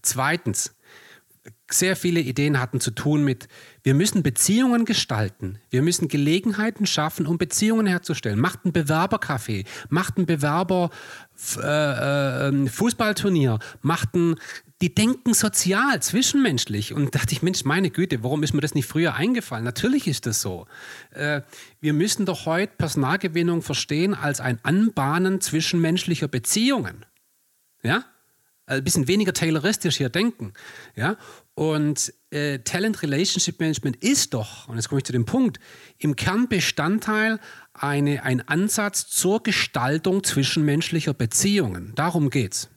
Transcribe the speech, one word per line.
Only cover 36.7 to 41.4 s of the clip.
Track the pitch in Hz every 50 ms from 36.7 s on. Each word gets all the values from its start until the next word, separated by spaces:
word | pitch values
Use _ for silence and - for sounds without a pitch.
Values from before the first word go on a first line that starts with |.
| - - 147 165 202 220 - - 214 214 214 220 220 214 - - - - - _ _
eine, | - - 143 143 143 143 143 143 135 -
ein | 127 127 127 -
Ansatz | - 151 165 196 214 - - 208 208 202 - - -
zur | - - - 180 202 226 -
Gestaltung | 226 185 - - - - - 120 131 147 160 - 190 185 196 190
zwischenmenschlicher | - - 139 135 - - 165 151 147 143 156 165 - - 165 151 - 143
Beziehungen. | - 123 107 - -